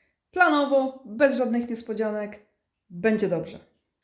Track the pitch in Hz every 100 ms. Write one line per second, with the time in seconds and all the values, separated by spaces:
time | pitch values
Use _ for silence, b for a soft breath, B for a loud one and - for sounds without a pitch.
0 | _ _ _ 359 349 294 277 269 262 -
1 | - 220 277 240 226 240 233 226 - 214
2 | 220 208 208 - _ _ _ _ _ 175
3 | 220 214 190 165 156 - - _ _ _